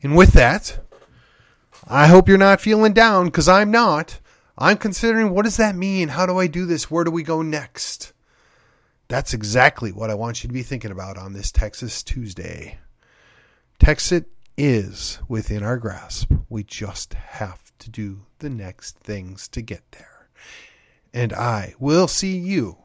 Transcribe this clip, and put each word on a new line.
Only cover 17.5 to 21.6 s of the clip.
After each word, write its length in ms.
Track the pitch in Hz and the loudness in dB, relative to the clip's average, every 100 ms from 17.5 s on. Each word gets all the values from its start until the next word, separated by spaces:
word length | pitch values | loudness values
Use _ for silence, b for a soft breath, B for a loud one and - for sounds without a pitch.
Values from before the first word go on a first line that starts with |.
| 90 _ _ | -14 _ _
to 120 | - | -18
do 360 | 110 104 98 101 _ | -12 -12 -14 _ _
the 100 | 147 | -14
next 480 | 123 95 - - - | -12 -14 -18 -20 -20
things 500 | - 101 92 95 - | -14 -14 -14 -18 -16
to 120 | - | -14
get 220 | 113 95 _ | -14 -16 _
there. 360 | - - _ _ b b b b b b b b | -20 -20 _ _ b b b b b b b b
And 180 | 120 120 | -6 -6
I 440 | - 120 110 | -4 -4 -4